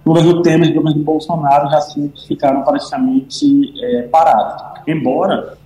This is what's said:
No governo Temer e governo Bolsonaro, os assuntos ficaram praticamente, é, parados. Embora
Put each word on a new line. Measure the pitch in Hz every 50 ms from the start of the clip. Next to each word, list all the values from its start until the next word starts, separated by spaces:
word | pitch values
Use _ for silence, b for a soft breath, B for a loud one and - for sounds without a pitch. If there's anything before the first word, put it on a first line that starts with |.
| -
No | 165 165
governo | 170 160 175 165 170
Temer | 170 170 160 156 160 151
e | 151
governo | 156 151 156 143 147 147
Bolsonaro, | 156 156 151 - - 170 160 147 139 143 147 143
os | 143 156
assuntos | 147 147 - - 151 147 143 - - -
ficaram | - 147 - 147 135 135 135 131
praticamente, | 151 143 143 - - 143 131 127 131 131 135 - - - - - 139 - 285 277 - - - 123
é, | 123 123 120 120
parados. | - - 160 165 151 120 104 - - - - - - - - -
Embora | 147 165 156 123 127 139 160 185 196 147 - - - - - -